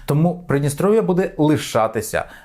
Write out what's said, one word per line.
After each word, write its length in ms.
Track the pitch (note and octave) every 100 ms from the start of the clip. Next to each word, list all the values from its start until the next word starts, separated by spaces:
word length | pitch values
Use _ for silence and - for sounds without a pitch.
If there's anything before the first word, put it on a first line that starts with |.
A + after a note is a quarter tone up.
| -
Тому 380 | D3 E3+ E3+ -
Придністров'я 540 | C#3 C#3+ C#3+ F#3 A3
буде 300 | F3 F3+ F#3 -
лишатися 880 | D3+ D3+ - A#2 A2 A2+ - - - -